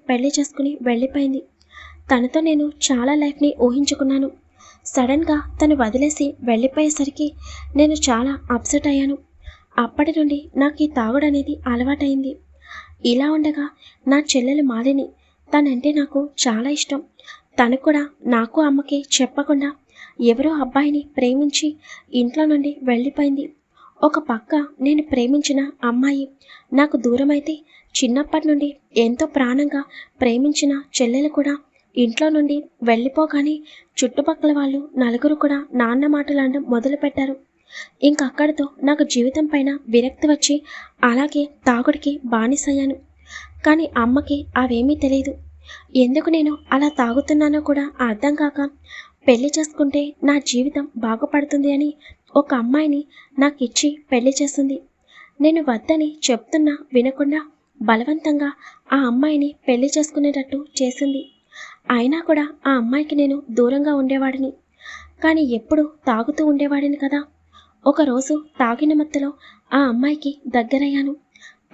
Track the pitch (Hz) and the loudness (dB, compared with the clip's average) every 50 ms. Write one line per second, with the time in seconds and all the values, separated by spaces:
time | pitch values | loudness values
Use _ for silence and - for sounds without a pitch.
0 | _ - 254 240 254 285 - 294 285 - - - 269 285 294 - 240 247 240 233 | _ -2 -2 0 0 0 0 -2 -2 -4 -4 -4 -4 -4 -4 -4 -2 -2 -2 -2
1 | 254 262 - 285 277 269 269 262 - - _ _ _ _ - - - - - - | -2 -2 -2 -2 -2 -2 -2 -4 -8 -12 _ _ _ _ -20 -20 -20 -20 -20 -16
2 | - - 269 240 240 254 - 320 320 320 311 294 294 294 294 - - - 269 240 | -2 0 0 2 2 0 0 0 2 2 2 2 0 -2 -4 -4 -2 -2 0 0
3 | 240 269 294 302 294 285 285 - 285 294 - - 247 247 240 277 285 285 285 - | 2 2 2 2 0 -2 0 0 0 0 2 2 0 2 2 0 0 -2 -2 -2
4 | 277 269 269 269 277 269 - - _ _ _ _ - - - _ - - - 277 | 0 0 0 0 -2 -2 -6 -12 _ _ _ _ -20 -20 -20 _ -16 -4 -2 0
5 | 247 240 277 302 330 320 302 294 - - - - 302 302 302 269 233 214 208 262 | 0 2 2 2 2 0 0 -2 -2 -6 -2 0 2 4 4 2 2 0 0 0
6 | 285 302 294 - 285 285 285 - 247 240 226 220 240 262 269 302 311 302 302 - | 0 0 0 -2 -2 -4 -4 -4 -2 0 2 2 0 0 0 0 0 0 0 -2
7 | 277 285 - - 302 294 - - - - - - - - - 277 302 302 311 294 | -4 -4 -4 -4 -6 -6 -6 -10 -16 -18 -18 -16 -14 -2 2 4 4 4 4 2
8 | - 269 233 226 247 277 277 - - - 247 226 - - 294 285 294 294 277 277 | 0 0 0 0 0 -2 -4 -6 -4 -4 -4 -4 -2 -2 -2 -2 0 0 0 0
9 | 277 277 277 - - _ _ - - - - _ _ _ - - 349 339 - - | 0 -2 -4 -6 -10 _ _ -20 -20 -20 -20 _ _ _ -2 -2 -2 0 -2 0
10 | 294 320 320 320 302 294 285 285 302 - - 262 277 294 294 - 302 302 - 254 | 0 0 0 0 0 0 -2 -4 -6 -6 -2 0 0 0 0 -2 -2 -2 0 -2
11 | 226 220 240 285 302 294 285 285 269 285 294 - - 254 240 240 247 269 285 285 | -2 0 0 0 2 2 0 0 -2 -4 -8 -6 -4 -4 -2 -2 -2 -2 -2 -2
12 | 285 277 277 269 262 262 294 - _ _ _ _ - - - - - - - - | 0 0 0 -2 -4 -6 -8 -12 _ _ _ _ -20 -20 -20 -20 -20 -20 -12 -4
13 | - 240 240 254 285 302 311 311 302 302 294 294 285 294 - _ - - - _ | 0 0 2 2 2 2 0 0 0 -2 -2 -4 -6 -8 -12 _ -20 -20 -20 _
14 | _ 262 277 294 294 - - 262 240 262 285 302 285 262 233 226 240 269 277 277 | _ 2 2 2 2 0 0 0 0 0 0 0 0 0 -2 0 0 0 0 0
15 | - - - _ _ _ _ _ _ - - 294 294 285 254 247 269 294 302 302 | -4 -6 -12 _ _ _ _ _ _ 0 0 2 2 2 0 0 0 0 0 0
16 | 285 285 - 277 285 285 - - - 254 220 220 240 277 294 294 - - 277 277 | -2 -2 -2 -4 -4 -4 -6 -4 -2 -2 -2 -2 -2 -4 -4 -4 -4 -6 -6 -8
17 | 339 - _ _ - - - - _ _ _ - 240 233 254 262 - 311 302 294 | -8 -12 _ _ -20 -20 -20 -20 _ _ _ 0 2 2 0 2 2 2 2 2
18 | 294 294 - _ - 240 247 226 226 226 - 311 311 294 277 285 285 - 294 285 | 0 -4 -10 _ -2 0 0 0 0 0 0 2 2 4 2 2 0 0 -4 -4
19 | 285 - - - 254 247 - 285 294 - 294 277 277 285 294 - _ _ _ - | -2 -2 0 0 0 0 -2 -2 0 0 0 0 0 -4 -6 -10 _ _ _ -20
20 | - - - - 240 233 226 247 285 311 320 294 262 254 - 277 294 294 294 285 | -20 -16 -6 0 2 2 4 4 2 0 0 -2 -2 -2 0 0 0 0 0 -2
21 | 285 - - 269 254 247 254 277 294 285 285 - 311 302 302 - - - - - | -4 -6 -4 0 0 2 2 2 0 0 0 -2 -4 -4 -6 -8 -14 -20 -20 -20
22 | - _ - 247 240 240 - 311 311 302 302 285 277 285 285 - 262 254 240 233 | -12 _ -2 0 0 0 0 0 2 2 2 2 0 -2 -6 -4 -2 0 0 0
23 | 247 285 285 - 294 285 277 285 294 - - _ _ _ _ _ - - _ - | 0 -2 -2 0 0 0 0 -2 -4 -8 -12 _ _ _ _ _ -20 -20 _ 0
24 | - 302 - 311 302 - 233 220 - - 311 302 285 285 - - 262 285 302 302 | 0 2 2 0 -2 -4 -4 -6 -4 -2 -2 -2 -2 -4 -4 -2 0 2 2 2
25 | 302 - 277 254 240 240 285 294 285 - 277 269 277 285 - _ 247 240 240 247 | 0 0 0 0 2 2 2 0 0 0 -2 -2 -2 -4 -6 _ -4 -2 0 0
26 | 262 285 277 277 269 269 - _ _ - - - _ _ 247 269 294 302 302 254 | 0 0 0 -2 -4 -8 -12 _ _ -20 -20 -20 _ _ 2 2 2 2 0 0
27 | 226 240 240 254 277 285 294 285 294 320 311 302 - _ _ _ _ _ - - | 0 0 0 2 2 2 0 0 -2 -4 -8 -8 -12 _ _ _ _ _ -4 -2
28 | 262 233 240 277 302 311 - 311 311 302 302 285 285 285 277 - _ _ - - | 0 0 0 -2 -2 -2 -2 0 0 0 0 0 0 -4 -6 -10 _ _ 0 0
29 | 233 233 240 247 320 302 - 277 254 240 254 277 294 285 294 277 277 - - - | 2 2 0 0 -2 0 0 0 0 2 2 0 0 0 -2 -4 -6 -8 -14 -20
30 | - - _ - 254 240 226 247 277 294 294 - 294 277 277 277 - - - - | -20 -20 _ -2 0 0 2 2 0 0 0 0 0 0 0 -2 -6 -6 -2 -2
31 | 254 233 240 269 294 302 302 294 277 285 285 - - _ _ _ _ _ _ 247 | 0 0 0 0 0 0 0 0 -2 -2 -4 -6 -10 _ _ _ _ _ _ 0
32 | 240 226 226 - 311 311 311 302 294 285 285 294 294 - _ _ 240 233 233 226 | 0 0 0 0 0 2 2 2 2 0 -2 -4 -6 -10 _ _ 0 2 2 2
33 | 240 269 - 311 311 311 294 285 285 302 302 302 - - - - - _ _ - | 0 0 0 0 0 0 0 0 0 0 -2 -4 -8 -14 -20 -20 -20 _ _ -4
34 | 262 247 - 277 285 330 320 311 302 302 294 285 277 269 269 285 285 - - 262 | -4 -2 0 -2 -2 -2 -2 0 0 0 2 0 0 -2 -2 -4 -6 -6 -2 -2
35 | 247 240 233 240 285 294 302 294 302 285 285 285 294 - - 247 240 226 240 269 | 0 0 0 0 0 0 2 0 0 0 0 -4 -6 -4 -2 -2 0 0 0 2
36 | 285 302 294 294 285 294 285 277 269 262 262 285 285 302 240 233 220 269 285 277 | 2 2 2 0 0 -2 -2 0 0 0 -2 -2 -2 -2 -2 0 0 -2 -2 -2
37 | 294 277 - 277 269 269 269 - - _ _ _ _ _ - - - - _ _ | -2 -4 -2 -2 -4 -4 -6 -8 -14 _ _ _ _ _ -20 -18 -18 -20 _ _
38 | 269 285 294 294 285 254 - - 294 302 302 294 277 285 - - 262 277 294 294 | 2 2 4 2 0 -2 0 0 0 0 0 -2 -6 -6 -6 -2 0 2 2 2
39 | 294 294 - 247 233 262 262 311 302 302 302 285 269 277 277 285 - 226 220 240 | 0 0 0 0 0 0 0 0 0 0 0 0 0 -2 -4 -6 -2 2 2 2
40 | 240 262 262 - - 302 294 294 - - 285 294 - - - - - - _ _ | 2 2 0 0 2 2 2 2 2 0 0 -2 -2 -8 -16 -20 -20 -20 _ _
41 | - 240 233 254 285 302 - 294 294 285 - _ - 247 240 233 254 294 294 302 | 2 2 2 2 0 0 -2 -2 -2 -4 -8 _ 0 2 2 2 2 0 -2 0
42 | - 285 285 294 262 233 240 220 220 240 277 285 - 285 277 277 269 269 269 - | -2 -4 -4 -4 -4 -2 0 0 2 0 0 -2 -2 -2 -2 0 0 -2 -4 -6
43 | - _ _ _ _ - - - - - - - - 202 311 320 320 - - 247 | -12 _ _ _ _ -20 -20 -20 -20 -20 -16 0 2 2 4 4 2 0 0 0
44 | 233 240 254 285 285 - 285 285 285 - - 247 254 247 240 233 247 277 302 294 | 2 2 2 2 0 0 -4 -4 -4 -4 -2 0 0 0 0 0 2 0 2 2
45 | 285 269 269 269 262 277 - - - - - - - - - - - _ - 254 | 2 2 2 0 0 -4 -8 -10 -14 -20 -20 -20 -20 -20 -20 -20 -14 _ 2 4
46 | 247 247 269 311 302 330 330 320 302 302 294 - - - 247 269 294 294 294 - | 4 4 2 0 2 2 2 2 2 0 0 -4 -4 -2 0 0 0 0 0 0
47 | 240 233 233 269 277 - 302 302 302 294 294 302 302 - 285 285 277 294 - - | 0 0 0 0 0 2 2 2 4 2 2 0 0 0 0 -2 -2 -4 -4 -4
48 | 254 233 214 214 285 294 294 294 302 294 - 285 277 285 - _ _ - - - | -2 -2 -2 0 0 0 0 0 -2 -2 -2 -4 -6 -6 -8 _ _ -20 -20 -20
49 | - - _ _ _ 277 240 226 254 294 - 320 311 302 - - 294 277 285 285 | -20 -20 _ _ _ 4 4 4 2 0 -2 -2 -4 -4 -2 0 0 0 0 0
50 | 294 294 294 - - 277 285 285 277 - 254 240 254 285 - 285 285 - - 233 | -2 -4 -6 -2 0 2 2 2 0 -2 -2 0 -2 0 -2 -4 -6 -6 -8 -6
51 | 226 226 226 226 294 285 - 294 285 285 294 285 277 285 277 277 294 294 294 _ | -4 -4 -2 -4 -4 -2 -2 -2 -2 0 -2 0 0 0 0 0 -2 -2 -4 _
52 | - - - _ _ _ - 277 285 - 285 247 233 240 262 302 311 302 285 285 | -18 -20 -20 _ _ _ 0 0 0 2 0 -2 0 0 0 0 0 0 -2 -2
53 | 294 - _ - - _ - - 277 294 285 - 254 240 - - 294 294 294 302 | -4 -8 _ -20 -20 _ -2 0 0 0 0 -2 -6 -4 -2 -2 -2 -2 -2 -6
54 | - _ 269 240 240 262 269 - 294 285 - 285 277 269 269 - - _ _ _ | -4 _ 0 2 2 2 0 0 -2 -2 -2 -2 -2 -2 -4 -6 -10 _ _ _
55 | _ _ _ - - _ _ - 285 311 320 330 302 269 233 220 - - 320 311 | _ _ _ -20 -20 _ _ 2 2 4 4 2 2 0 -2 -2 -2 0 0 0
56 | 311 302 302 - - - 240 226 - - - 311 302 294 285 294 - - 269 247 | 0 -2 -4 -4 -2 -2 -2 -2 -2 -2 0 2 2 2 0 -2 -6 0 0 2
57 | 240 269 262 277 285 285 294 311 302 - _ _ _ _ _ - 220 226 226 220 | 2 2 0 -2 -2 -2 -2 -2 -6 -10 _ _ _ _ _ -4 0 0 0 2
58 | 240 294 311 320 - 311 294 285 294 285 - - - - - _ _ - 254 277 | 0 -2 -4 -2 -2 -2 0 0 -2 -4 -6 -10 -16 -20 -20 _ _ -2 0 0
59 | 269 240 240 254 285 311 302 285 285 294 285 - _ 269 247 240 262 285 - 302 | 0 2 2 2 2 2 2 0 0 -2 -4 -4 _ 0 2 2 0 0 0 0
60 | 302 302 - 302 285 285 277 277 269 269 269 277 294 - _ - 262 247 247 - | -2 -2 -2 0 0 0 0 -2 -4 -6 -8 -8 -8 -8 _ -2 -2 -2 -2 -2
61 | 277 277 269 269 - - _ _ _ _ - - - - - - _ - 247 233 | -2 -2 -2 -4 -8 -12 _ _ _ _ -20 -20 -20 -20 -20 -10 _ -2 0 2
62 | 240 262 302 330 330 339 311 294 294 294 - - - 269 269 254 226 233 262 294 | 2 0 0 0 0 0 0 0 0 -4 -8 -4 -2 0 0 0 0 0 0 -2
63 | 302 302 302 294 285 277 277 285 - - 220 220 240 240 269 285 285 302 294 277 | -2 0 0 0 2 2 0 -4 -6 -4 0 0 2 2 2 0 0 0 0 0
64 | 262 262 269 269 269 269 262 262 269 269 - - _ _ _ _ - - - - | 0 0 0 0 -2 -2 -2 -4 -6 -6 -8 -12 _ _ _ _ -20 -20 -20 -20
65 | - - _ _ - 311 320 320 302 247 233 220 - - 311 302 302 302 - _ | -20 -20 _ _ 0 0 2 2 2 0 -2 -4 -2 0 0 0 0 0 -6 _
66 | - 269 220 220 233 - 294 - 311 302 285 277 285 285 285 277 285 285 285 294 | -2 -2 0 0 -2 -2 -2 0 0 2 2 2 0 0 0 0 0 -2 -2 -2
67 | 277 277 285 285 294 - _ _ _ _ _ - _ _ _ _ - 269 - - | -2 -2 -2 -4 -4 -8 _ _ _ _ _ -20 _ _ _ _ 0 2 2 4
68 | 302 277 240 254 262 - 302 302 - - _ - 254 226 240 262 302 302 311 302 | 2 2 0 0 -2 -2 -4 -4 -4 -8 _ -2 -2 -2 0 0 0 2 2 2
69 | 302 302 - 285 277 285 285 - - - - _ _ _ 247 277 285 254 226 240 | 0 0 -2 -4 -4 -4 -6 -10 -18 -20 -20 _ _ _ 0 2 2 2 2 0
70 | 262 294 302 302 - 277 285 - - 254 - 240 226 233 277 269 285 285 277 277 | 0 0 -2 -2 -4 -8 -8 -8 -8 -2 -2 -2 0 0 0 0 0 0 0 -2
71 | 277 277 294 - _ _ _ _ - - - _ _ _ | -2 -4 -6 -8 _ _ _ _ -20 -20 -20 _ _ _